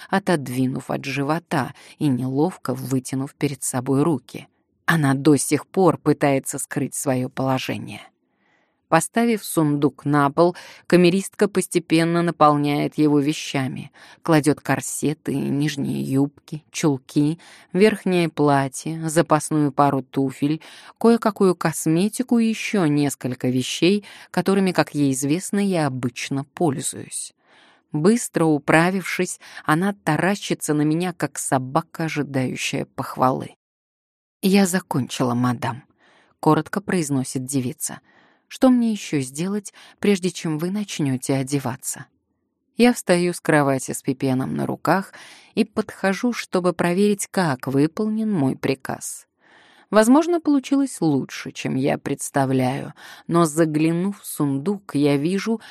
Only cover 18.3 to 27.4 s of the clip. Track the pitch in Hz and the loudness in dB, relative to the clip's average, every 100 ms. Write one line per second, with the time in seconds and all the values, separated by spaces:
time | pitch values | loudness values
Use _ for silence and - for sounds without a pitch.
18.3 | - 147 139 135 - 156 160 160 151 156 | 0 2 2 0 -6 -10 -6 -2 0 2
19.3 | 151 - 156 147 131 143 139 127 139 135 | 0 0 0 0 2 2 0 -2 -2 -2
20.3 | 131 143 156 - - - _ 226 233 226 | -2 -2 -2 -8 -20 -20 _ 4 4 2
21.3 | - 190 170 160 - 160 160 208 - 254 | 2 2 2 -2 -2 0 2 0 -2 0
22.3 | 233 226 214 - 208 156 147 143 - 127 | 2 2 -2 -2 0 2 2 0 -2 -6
23.3 | 123 127 127 123 - 170 208 - - - | -4 -2 0 -2 2 2 2 -2 -16 -6
24.3 | - 175 196 190 170 151 147 143 131 139 | -2 2 2 2 2 0 0 0 0 -2
25.3 | 165 - 202 202 180 147 127 123 - - | -2 -2 -2 0 0 -2 -2 -6 -6 -6
26.3 | 139 139 - 170 123 - - - - - | -6 -6 -2 -2 -2 -6 -10 -12 -12 -14
27.3 | - | -18